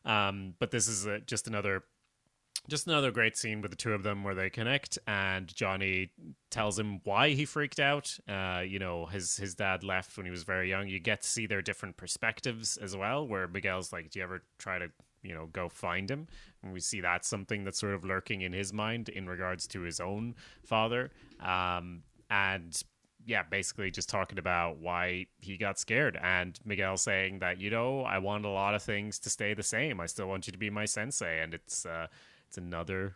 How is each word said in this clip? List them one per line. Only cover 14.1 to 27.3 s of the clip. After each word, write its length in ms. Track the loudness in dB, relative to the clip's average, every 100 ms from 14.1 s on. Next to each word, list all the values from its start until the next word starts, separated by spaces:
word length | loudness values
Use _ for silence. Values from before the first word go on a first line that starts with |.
"Do 80 | -8
you 20 |
ever 180 | -6 -6 _ -10
try 200 | -4 -4
to, 100 | -4 _ -20 _
you 120 | -10
know, 120 | -10 -8
go 160 | -4 -4
find 400 | -4 -2 0 0
him?" 180 | -4 -6 -16 -20 _
And 100 | -10
we 60 | -4
see 200 | -4 0
that's 260 | 2 2 0
something 380 | -4 -2 -2
that's 160 | -2 -2
sort 140 | 0
of 100 | -2
lurking 380 | 0 -2 0 -4
in 100 | -2
his 180 | -2 -2
mind 340 | -2 -2 -2 -4
in 180 | -6 -6
regards 400 | -2 -2 -2 -4
to 120 | -6
his 180 | -4 -4
own 360 | -4 -2 -4 -8 -16 -18
father. 480 | 2 4 4 2 -2 -8 -20 -6
Um, 600 | 0 2 4 0 -4 -12 -14 -20 2
and 520 | 4 4 2 -4 -6 -8 _ _ _ 0
yeah, 160 | 0
basically 480 | 2 0 -2 -2 -4
just 200 | -2 -2
talking 280 | 0 0 0
about 380 | 2 2 2 -2
why 500 | -2 0 0 -2 -6 _
he 160 | -12 -2
got 220 | -2 -2
scared, 400 | 2 4 4 2
and 360 | 4 4 2 -4 -2
Miguel 320 | 2 2 2
saying 400 | 4 4 2